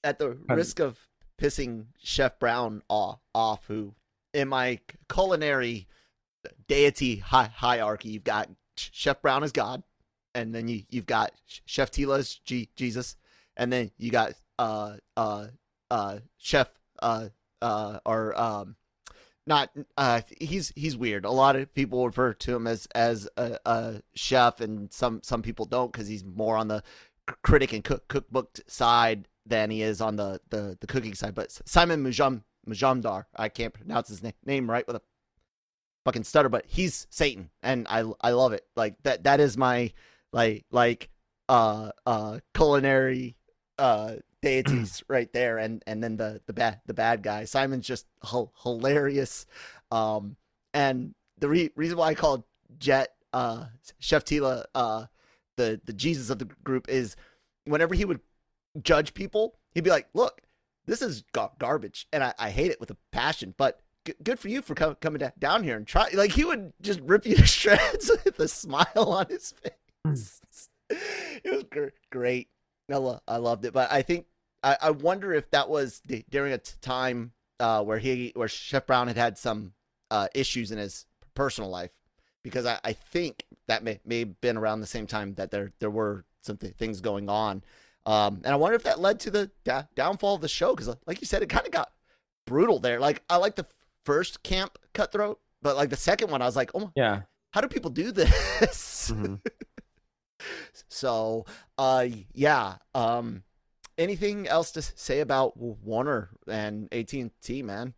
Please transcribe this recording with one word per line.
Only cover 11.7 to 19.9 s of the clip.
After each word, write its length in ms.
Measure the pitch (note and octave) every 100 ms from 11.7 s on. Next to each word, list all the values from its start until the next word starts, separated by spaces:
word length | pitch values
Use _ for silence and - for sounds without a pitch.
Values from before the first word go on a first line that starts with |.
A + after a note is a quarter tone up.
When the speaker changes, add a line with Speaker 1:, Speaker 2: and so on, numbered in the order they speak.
| - C3+
Speaker 1:
Tila 280 | - C#3 C3+
as 160 | B2+ - -
G-, 240 | B2+ A2 -
Jesus, 420 | B2+ A2+ B2 - _ _ _ -
and 140 | B2
then 200 | B2+ A2 _
you 140 | A#2
got, 220 | A#2 A2 - _ -
uh, 400 | A#2 G#2+ G#2 G#2 _ -
uh, 300 | A2 G#2 G#2+ B2+ _ _ _
uh, 280 | A#2 G2+ G#2 A#2 _
Chef, 320 | - D3 B2+ _ _ -
uh, 280 | A#2 A2 A2 _ _ _
uh, 380 | A#2 G#2+ G#2 G#2 -
or, 340 | A2 A2 -
um, 360 | A2+ G#2 G2 G#2+ _ _ - - _ _ -
not, 260 | D3 C3+ - C#3